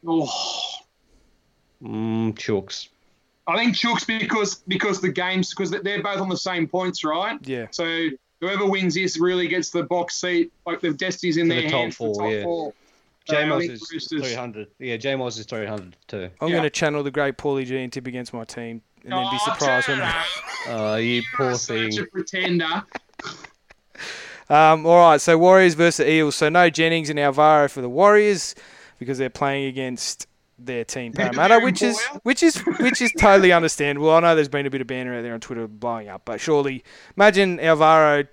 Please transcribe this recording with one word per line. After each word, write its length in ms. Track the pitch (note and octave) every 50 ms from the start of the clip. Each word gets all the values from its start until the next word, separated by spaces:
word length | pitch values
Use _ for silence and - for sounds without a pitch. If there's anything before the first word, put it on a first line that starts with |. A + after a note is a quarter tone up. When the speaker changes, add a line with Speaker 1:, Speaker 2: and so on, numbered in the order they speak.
| _
Speaker 1:
Oh. 220 | E3 E3 E3 D3 C3 - - - - - - - - - - _ _ _ _ _ _ _ _ _ _ _ _ _ _ _ _ _ _ _ _ C3
Speaker 2:
Mm, 500 | A2+ A2 G#2+ A2 A2 A2 A2+ A2+ A2 G#2+
Chooks. 560 | - - - A2 G2 F#2+ G2 - - - _ _ _ _ _ _ _ _ _ _ _ _ -
Speaker 1:
I 80 | E3 G#3
think 180 | A#3 B3 G#3
Chooks 300 | - - A#3+ A#3 F#3+ -
because, 500 | - A3 A3 G#3 - - A3 G#3 F#3+ - - _ -
because 320 | - F#3 - G#3 F#3+ F#3
the 80 | - F3+
games, 440 | - - F3+ F3+ F#3+ F#3 F3+ - -
'cause 180 | - G3 E3+
they're 300 | E3+ G3+ - G3 G3+ G3 -
both 160 | G#3 G3+ F#3+
on 100 | F#3+ F#3+
the 80 | F3+ -
same 300 | - F#3+ F#3 F3 E3 D3+
points, 360 | - F#3 F#3 F3+ F3 - -
right? 340 | D#3 D3+ E3 F#3+ G#3+ A#3 D4 - C3
Speaker 3:
Yeah. 200 | C3+ B2 A2+ A2
Speaker 1:
So 360 | - - F3 E3+ E3 E3 E3 D#3+ C3+ - _ _ _ _
whoever 240 | E3 F3+ G3+ G3 G#3
wins 300 | G3 G3 F#3+ F#3+ F3+ D#3
this 220 | F#3 F#3+ F3 - D#3+
really 280 | E3+ F3+ F#3 F3+ F3+ E3
gets 220 | E3 F#3 - -
the 140 | - F3 D#3+
box 320 | - F3 F3 F3 F3 - -
seat, 320 | - F3+ F3+ F3 E3+ E3+ _ _ _
like, 160 | F3 E3+ -
the 100 | - E3+ D3+
destiny's 440 | C3+ F#3+ F#3 F3+ - - F3+ D#3 D#3+
in 100 | E3+ E3
Speaker 2:
For 60 | E3
Speaker 1:
their 100 | - D#3+
Speaker 2:
the 60 | D3+
top 100 | D3 C3
Speaker 1:
hands 140 | A#2+ A2+ -
for 120 | - A#2+ A2
the 40 | G#2
Speaker 2:
four, 100 | G#2 G#2
Speaker 1:
top 80 | G#2+
Speaker 2:
yeah. 120 | A2 G#2 G2+
Speaker 1:
four. 300 | F3 E3+ E3+ D#3 C#3+ - _ _ _ _ _ _ _ _ _ _ -
Speaker 2:
J 40 | D#3
Speaker 1:
So 40 | D3
I 40 | D3+
Speaker 2:
Moz 160 | D#3 D3+ -
Speaker 1:
think 120 | - - B2
Speaker 2:
is 160 | A2 G#2+ -
Speaker 1:
Roosters 300 | D#3+ D#3+ - - E3 D3+
Speaker 2:
three 120 | C3+ C3 A#2
hundred. 320 | A#2 B2 A#2+ G#2+ G#2+ G#2+ _ _ _
Yeah, 180 | C3 B2+ A#2+ A2+
J 160 | A2+ C#3 C#3
Moz 220 | C3+ B2+ B2 A2 A2
is 80 | G#2+
three 200 | - - A2+ G#2+ G2+
hundred 300 | G#2+ G#2 F#2+ F2+ E2+ _ _ _
too. 220 | - G#2 F#2 F#2 - _
Speaker 3:
I'm 60 | D3+ D#3+
Speaker 1:
Yeah. 60 | F3 E3+
Speaker 3:
gonna 120 | D#3 D3
channel 340 | - - E3 D3+ D3 D3 C#3+
the 80 | C#3+
great 260 | C3 D3+ C#3+ C#3 B2+ -
Paulie 280 | - D3 C#3 C3+ C3
G 120 | B2 C3 C3 B2+
and 80 | B2
tip 160 | - C#3 B2 B2+
against 260 | A#2+ B2+ B2 A#2+ -
my 120 | A#2+ A2+
team 360 | - - - A#2+ A#2 A#2 A#2 _ _ _ _ _
and 80 | -
then 120 | F#3 F#3 F#3 G3
be 60 | G3 G3+
Speaker 1:
Oh, 120 | G#3 A3 A3+
Speaker 3:
surprised 340 | - D3+ C#3 C3 B2+ B2+ C#3+
when 80 | C#3 C3
Speaker 1:
turn 20 |
Speaker 3:
they 60 | -
Speaker 1:
it 100 | E3+ E3
up. 100 | E3 E3 F3 F3+ - - - - - - -
Speaker 2:
Oh, 280 | A#2+ A2+ G#2+ G#2+ G#2+
you 160 | A2+ A2+ A#2+ A#2+
Speaker 1:
You're 80 | A#2+ A#2+ A#2+ -
Speaker 2:
poor 180 | - C3+ B2+ B2
Speaker 1:
such 120 | A#2+ - -
Speaker 2:
thing. 320 | A#2+ A2 A2+ A2 G#2+ G#2
Speaker 1:
a 60 | F3+
pretender. 800 | - _ F#3+ F3+ - - F#3+ F#3 F#3 F3+ F3 E3 D#3+ E3 G3 G#3 _ - - _ _ _ _ - - - - - - _ _ _ _ - _ _ _ _ - - - - - - - - - - _
Speaker 3:
Um, 360 | D3 D3+ D#3 D#3 D#3 D#3+ D#3
all 120 | E3 E3+ F3
right, 220 | F3 E3 D#3 D3
so 180 | - - E3 D#3+
Warriors 360 | E3+ F3+ F#3 F#3+ F#3+ F3+ E3
versus 320 | D3 E3+ E3+ D#3+ - D3 C3
Eels. 280 | D#3 D#3+ D#3 D3 C#3 -
So 100 | D#3 D3+
no 220 | D#3 F3 F3+ E3+
Jennings 400 | D3 - E3 E3 E3 E3 D#3+ C#3+
and 100 | D3+ D3
Alvaro 480 | C#3+ C#3+ C3+ C#3 D3+ D#3 D#3 D3+ D3 C#3
for 140 | - C#3+
the 80 | B2+ B2
Warriors 680 | B2 C#3+ F#3+ G#3 G#3 G#3 G#3 G#3 G3+ E3+ - - - - - - - - - - _ _
because 200 | B2+ A#2+ C3+ B2+
they're 120 | C3+ B2+
playing 360 | A#2 - D3 C#3 C#3 C#3 C#3
against 600 | C3+ B2+ C3 C3 B2+ B2+ A#2 - - - _ - _ _ _ _ _ _ _
their 280 | B2 B2 B2+ A#2+ A#2
team, 260 | - - C3 B2 A#2
Speaker 1:
They're 140 | A2+ - G3+
Speaker 3:
Parramatta, 300 | B2 B2 C3 D#3+ F#3+ A3+
Speaker 1:
very 80 | A#3 A3+
Speaker 3:
which 160 | B3+ F#3 - -
is, 180 | A#3+ A#3 A3+ A#3 B3+
Speaker 1:
poor. 100 | D4 C#4+ _
Speaker 3:
which 180 | A3+ C4+ - -
is, 140 | E4 D4+ - - - D#4+ -
which 220 | - B3 - -
is 100 | B3 A#3 - E4
totally 320 | G#3+ G#3+ G3 G3 F#3+ F#3
understandable. 580 | F3+ E3+ E3 D#3+ - - D3 C#3+ C#3+ C#3+ D3 D#3+
I 120 | D#3+ E3
know 140 | E3+ E3+ E3
there's 120 | D#3 D3+ C#3
been 180 | C3+ C#3+ C#3+
a 40 | C#3
bit 100 | C3+ C3+
of 60 | B2+ A#2
banter 260 | C3 B2+ B2+ B2+ B2
out 80 | A#2+
there 120 | A#2 A#2+ A#2
on 60 | A#2
Twitter 260 | - - C3 A#2 A2+ A2
blowing 400 | G#2+ G#2+ A#2 A#2+ A#2 A2+ G#2+ G#2
up, 140 | F#2 F#2+ _
but 160 | - A#2 G#2
surely, 440 | - - D#3 D3 C#3 C#3 C3+ B2+ _ _ - - - - - -
imagine 420 | G3+ G#3+ G3+ F#3+ G3 F#3+ F3+ D#3
Alvaro 640 | B2+ D#3+ D#3+ D3+ D#3+ D#3 D#3+ D#3+ D#3 D3+ D3 D3 C#3+ C#3+